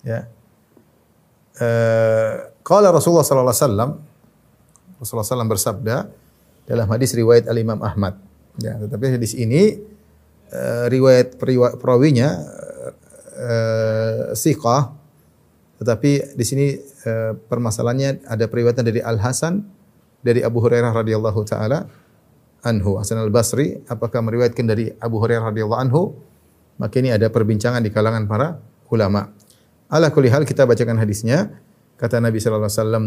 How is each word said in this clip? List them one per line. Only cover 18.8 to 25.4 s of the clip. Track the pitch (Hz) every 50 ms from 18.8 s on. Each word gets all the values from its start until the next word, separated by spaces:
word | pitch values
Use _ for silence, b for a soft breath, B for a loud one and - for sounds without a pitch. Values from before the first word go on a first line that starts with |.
| 120
dari | 117 107 120
Al-Hasan, | - 117 113 113 98 123 131 - - 165 180 202 208 - - _ _ _ _ _ _ _ _ _
dari | - 120 117 120
Abu | - 117 113 117
Hurairah | 107 117 117 120 120 120 110
radhiyallahu | 113 113 107 110 107 107 110 95 104 104
ta'ala | - 110 110 107 107 135 165 - - b b b b b b b b _ _ _ _ _ _ -
anhu. | 120 113 104 92 101 98 101
Hasan | 107 - 113 113
Al-Basri, | 110 107 107 120 110 - - 117 147 180 - - -
apakah | - 120 110 120 113 - 120 117
meriwayatkan | 113 110 120 123 120 120 - 120
dari | 113 107 110 113 110 - -
Abu | - 117 113 107
Hurairah | 113 117 120 117